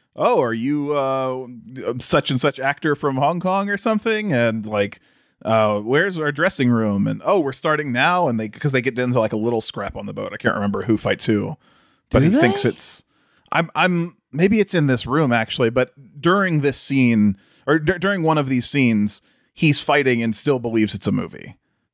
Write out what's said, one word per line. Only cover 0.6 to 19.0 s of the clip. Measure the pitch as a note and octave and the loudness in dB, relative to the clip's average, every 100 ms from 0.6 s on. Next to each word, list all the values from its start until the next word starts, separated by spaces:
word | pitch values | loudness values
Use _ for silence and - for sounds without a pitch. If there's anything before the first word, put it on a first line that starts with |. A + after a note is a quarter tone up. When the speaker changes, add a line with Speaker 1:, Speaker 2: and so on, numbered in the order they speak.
| B2+ D3 C#3+ | -2 -2 -2
Speaker 1:
uh, | D3 C3+ C3+ C3 C3 B2 B2 - B2+ F#2+ B2 | -2 -2 -2 -4 -6 -10 -16 -18 -10 -6 -4
such | - D#3 - | 0 0 0
and | C3 | -2
such | D3+ - | -2 -2
actor | C3+ C#3+ D#3+ C#3+ | -4 -2 -2 -2
from | D3 C3+ | -2 0
Hong | D3 F3 | 0 0
Kong | F3+ F#3+ G3+ | -2 -2 -4
or | G3+ | -4
something?" | A#3 G#3+ A3+ G#3+ G#3 | -2 -2 -2 -4 -2
And, | B2+ A#2 A2+ G#2+ | 0 0 0 -2
like, | G#2 G2+ - _ _ _ _ - | -2 -2 -4 _ _ _ _ 0
uh, | A2+ G#2+ G#2 | 2 4 0
"Where's | G#2+ C#3+ G3 F3 | 0 0 0 -2
our | D3 | -4
dressing | C#3+ F3 - B2 | -2 -2 2 2
room?" | A#2 A2 G2+ G#2+ | 2 2 0 0
And, | G#2+ - | -2 0
"Oh, | G3 | 0
we're | C#3 | 0
starting | C3 D#3+ D3+ D3 | -2 -2 -2 -2
now." | A#2+ D3+ F3+ D#3+ | 0 2 2 0
And | A2+ | -2
they, | A2 | -4
'cause | - D3+ | -4 -2
they | B2+ | 0
get | B2 A#2+ | 0 -2
into, | B2 B2 | 0 2
like, | A2 | 2
a | A2 | 0
little | A2+ A#2 | -2 -2
scrap | - - G2 G#2+ | -4 -8 -10 -10
on | G2+ | -12
the | |
boat. | G2+ G2+ | -10 -10
I | G2+ | -4
can't | A#2 - | -4 -2
remember | G2+ G2+ | -2 -2
who | G2+ G#2+ | 0 0
fights | G2+ G2 - | 0 -2 0
who, | G#2 G2+ D3+ _ _ _ _ - | 0 -2 -8 _ _ _ _ -2
but | - | 2
Speaker 2:
Do | D#3 | 4
Speaker 1:
he | B3 | 4
thinks | E4+ G4 | 2 2
Speaker 2:
they? | A#2+ | 0
Speaker 1:
it's, | - - - _ _ _ _ - | -2 -6 -8 _ _ _ _ -4
I'm, | D#3 E3+ | -2 -2
I'm, | C#3 F3+ F3 E3+ _ _ | 0 0 0 -2 _ _
maybe | C#3 F#3+ A3 | 0 2 4
it's | G3 F3+ | 2 2
in | C#3+ | 2
this | B2 B2 | 2 0
room | D3 C#3+ | 0 2
actually, | A#2 A2 - A#2 | 2 0 0 0
but | B2 B2+ - C3+ D3 | 2 -2 -4 -20 -4
during | E3 G3+ F#3+ D3+ | 0 2 2 0
this | C#3 B2+ | 0 -2
scene | - C3+ B2 A2+ G#2 G2 _ _ - | -2 2 4 4 2 0 _ _ 0
or | D#3+ | 0
d-, | D3+ F3+ | 2 0
during | F#3+ G3 | -2 0
one | D#3+ D#3 | 0 0
of | C3+ | 0
these | B2+ A2+ | -2 0
scenes, | C#3+ B2+ G#2+ | 2 2 2